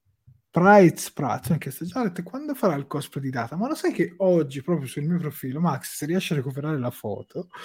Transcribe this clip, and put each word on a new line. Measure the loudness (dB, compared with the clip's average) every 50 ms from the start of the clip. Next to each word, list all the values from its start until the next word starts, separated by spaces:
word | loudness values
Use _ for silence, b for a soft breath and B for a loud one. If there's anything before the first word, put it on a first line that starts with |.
| _ _ _ _ _ -20 -20 _ _ _
Price, | 2 4 8 10 10 10 10 8 6 2 -4 -10 -6
Pratz, | -4 -4 -2 -4 -2 -2 -2
in | -2 -2
questa | -2 -6 -10 -8 -8
già | -6 -4 -2
detto, | -2 -2 -4 -6 -8
"Quando | -8 -10 -8 -8 -8 -4
farà | 0 0 0 2
il | 0 -4
cosplay | -6 -6 -8 -8 -8 -8 -8 -8
di | -6
Data?" | -4 -6 -6 -6 -4
Ma | -4 -4
lo | -4 -4
sai | -2 -2 -2 0
che | 0 -2 -2 -2
oggi, | 0 2 4 4 4 2 0 -4 -6 -4
proprio | -2 -2 -2 -2
sul | -6 -6 -4 -2
mio | -2 -2 -2
profilo, | -2 -4 -6 -8 -8 -6 -4 -2
Max, | 0 0 0 -2 -6 -10 -10
se | -6 -4
riesci | -2 -2 -2 -2 0 -2
a |
recuperare | -2 -2 -4 -6 -6 -4 -2 -2 -2
la | -2 -4
foto, | -6 -6 -8 -8 -8 -8 -10 -12 -12 -12 -12 B B B B